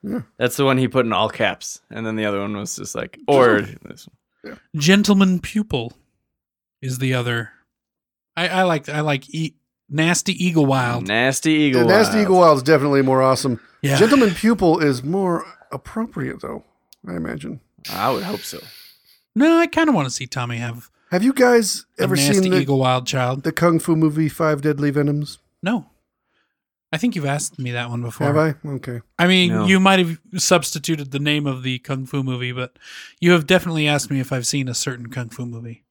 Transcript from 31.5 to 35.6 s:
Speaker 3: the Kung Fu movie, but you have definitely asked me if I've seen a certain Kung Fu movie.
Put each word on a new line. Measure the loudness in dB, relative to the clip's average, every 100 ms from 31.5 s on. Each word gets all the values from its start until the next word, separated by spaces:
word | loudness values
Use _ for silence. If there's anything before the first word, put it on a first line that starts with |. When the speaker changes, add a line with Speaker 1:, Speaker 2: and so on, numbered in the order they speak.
| -4
Speaker 3:
the | -6 -6
Kung | -6 -8
Fu | -6 -6
movie, | -4 -4 -6
but | -6 -8 _ -20 -20 -20 _
you | 4
have | 4 6
definitely | 2 2 -2 0
asked | 0 0
me | -4
if | -2
I've | -4 -4
seen | -4 -4
a |
certain | -6 -6 -8 -10
Kung | -10 -10
Fu | -10 -10
movie. | -10